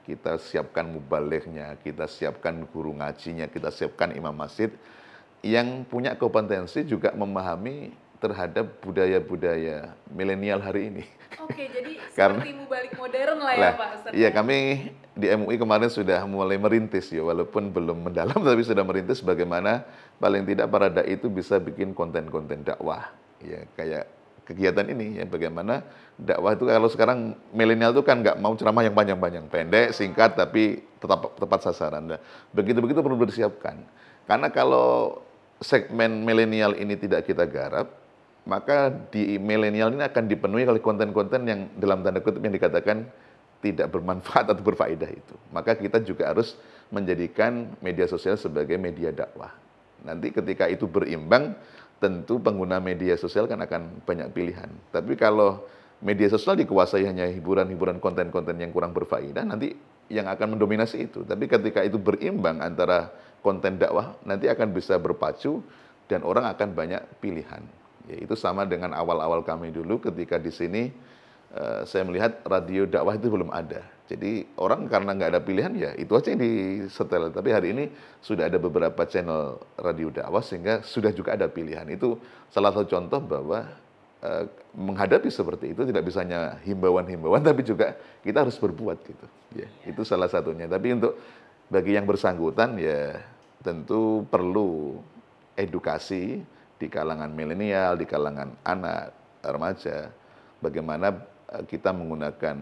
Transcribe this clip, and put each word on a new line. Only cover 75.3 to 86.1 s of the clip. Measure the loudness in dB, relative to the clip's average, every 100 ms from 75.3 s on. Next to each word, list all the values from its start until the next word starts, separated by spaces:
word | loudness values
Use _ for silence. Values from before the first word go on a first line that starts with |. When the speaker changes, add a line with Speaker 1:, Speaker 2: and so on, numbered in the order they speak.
Speaker 1:
ada | 2
pilihan, | 2 0 -2 -2
ya | -4
itu | -4 2 2
aja | 2
yang | 0
disetel. | 0 0 -2 -4 -6 -6 -2 0 -2
Tapi | -2 0
hari | 2 2
ini | -2 -4 -8 -20 -18
sudah | -6 -2 0
ada | 0
beberapa | 0 2 0 0 -2
channel | -2 -2 -2 -4 -8 -14 -6
radio | -4 -4 -4
dakwah | -6 -4 -2
sehingga | -2 -4 -2 -2
sudah | -2 0 0
juga | 0 -2 0
ada | -2
pilihan. | -2 -8 -8 -8
Itu | -2 -2 -2 -8 -20 -4
salah | 2 4
satu | 4 2
contoh | 0 0 -4
bahwa, | -2 -4 -2 -4 -6 -14 -20 _ _ _ -6
eh, | -6 -6 -10 -18
menghadapi | -10 -6 -2 4 4 4
seperti | -2 -4 -4 -6
itu | -4 0
tidak | 0
bisa | -2